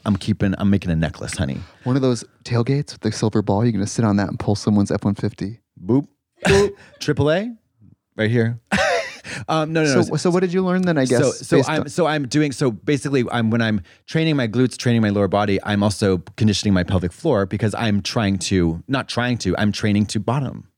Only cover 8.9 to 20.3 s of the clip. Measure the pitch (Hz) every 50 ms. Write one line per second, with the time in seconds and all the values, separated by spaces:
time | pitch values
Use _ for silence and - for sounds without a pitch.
8.9 | - - - - - - - - - 143 117 - 160 160 156 151 160 165 156 151
9.9 | 135 123 113 - 156 151 - 185 170 180 185 180 170 190 190 180 180 185 185 180
10.9 | 165 147 131 127 127 120 147 127 - - 131 - 139 139 131 - 156 151 - 147
11.9 | - - 170 147 156 151 143 117 - 151 151 147 131 - 151 131 110 92 - -
12.9 | 151 131 - 147 139 135 120 - - 120 113 110 113 117 113 110 107 101 90 -
13.9 | - _ _ - - 160 160 160 151 143 123 113 101 120 127 123 - - - 123
14.9 | 117 117 110 104 101 104 101 92 95 101 104 101 98 92 - - 104 101 101 107
15.9 | 101 - 110 98 95 87 - - - - 110 107 101 - - 107 98 90 87 -
16.9 | 98 90 90 87 - - - 165 131 101 98 90 - 101 117 107 95 - 117 110
17.9 | 101 101 95 - - 123 110 98 98 92 - - 101 92 85 82 82 85 - -
18.9 | 135 135 - - - 117 120 123 123 113 - 92 - - 107 104 98 - - 107
19.9 | 104 104 107 - - 110 98 -